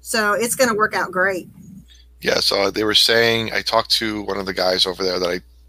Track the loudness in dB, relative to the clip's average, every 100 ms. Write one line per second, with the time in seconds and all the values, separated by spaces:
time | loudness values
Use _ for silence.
0 | -4 -2 0 0 -2 2 2 2 0 0
1 | -4 0 0 -2 -10 -20 -20 -20 -20 -20
2 | -20 -6 0 0 0 0 0 0 0 2
3 | 4 4 4 2 -2 -4 0 0 0 -2
4 | -2 -4 -4 -6 -4 -2 0 2 0 -2
5 | -2 0 -2 -2 -8 -20